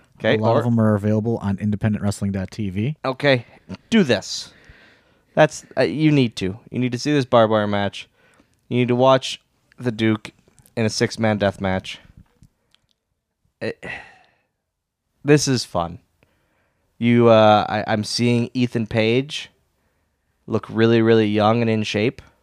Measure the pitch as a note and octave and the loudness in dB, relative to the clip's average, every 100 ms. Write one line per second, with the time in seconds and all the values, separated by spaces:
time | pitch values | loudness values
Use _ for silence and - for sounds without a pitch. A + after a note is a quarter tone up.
0 | _ _ A2 A2+ A2 A#2 A#2+ A2+ A2 G#2 | _ _ -2 0 2 0 0 2 2 2
1 | G#2 G#2+ A2 A#2 G2+ F#2+ G#2 G#2 A2 G#2 | 0 -2 -2 -4 -4 -4 -4 -2 -2 -2
2 | G2+ - G2+ F#2+ F#2 - G2+ F#2 A#2+ D#3 | -4 -4 -6 -6 -8 -8 -8 -4 -6 -6
3 | C3 B2+ C#3+ B2+ - - _ - _ A3+ | -8 -2 2 0 -2 -20 _ -20 _ 2
4 | D3 G2 - - - _ - - _ _ | 2 0 -2 -12 -14 _ -20 -20 _ _
5 | _ _ _ - D3+ - - - A2 A#2+ | _ _ _ 0 0 0 -10 -4 -2 0
6 | D#3 D3 A#2+ - F#2 G#2 - - B2+ B2 | 2 2 0 -2 -8 -8 -10 -6 -4 -4
7 | D3 D3 B2+ A#2+ A2 A2 G#2 G#2 G2+ - | -2 -2 2 4 4 2 0 -2 -4 -6
8 | - _ _ _ _ _ _ B2 B2 B2 | -20 _ _ _ _ _ _ -2 0 2
9 | C3 C3+ - - _ _ _ _ B2 A2 | 4 4 0 -14 _ _ _ _ -8 -2
10 | A2 A2 - _ _ _ _ - A2 - | 0 0 -6 _ _ _ _ -4 -4 -2
11 | A#2 - A2 G#2 G2+ - F#2+ F#2 - - | -4 -2 -2 0 -2 -2 -4 -4 -8 -18
12 | _ - _ _ _ _ _ _ _ _ | _ -20 _ _ _ _ _ _ _ _
13 | _ _ _ _ _ _ A2 - - - | _ _ _ _ _ _ -12 -10 -16 -16
14 | - _ _ _ _ _ _ _ _ _ | -20 _ _ _ _ _ _ _ _ _
15 | _ _ C#3 D3 C#3+ B2 - - E2+ F2 | _ _ 2 2 4 -2 -2 -6 -6 -10
16 | _ _ _ _ _ _ _ _ _ _ | _ _ _ _ _ _ _ _ _ _
17 | A#2 A#2+ A#2 A2 G#2+ G#2 - G#2+ - G#2+ | 2 4 6 6 6 4 2 -4 -4 -4
18 | G#2+ A#2 A#2+ A#2+ A#2 B2+ B2 A#2+ G#2+ A#2 | -4 -2 0 -2 -2 -4 -4 -4 -4 0
19 | A2 A#2+ D3 - - _ _ _ _ _ | 0 0 -2 -12 -14 _ _ _ _ _
20 | _ _ _ _ - A2 - G#2+ A2+ A2+ | _ _ _ _ -6 -6 -4 0 4 4
21 | A2+ A2+ G#2+ G#2 G#2 A#2 A2+ A2 G#2+ G#2 | 4 4 2 2 2 2 0 -2 -2 -2
22 | A2+ - _ _ | -4 -6 _ _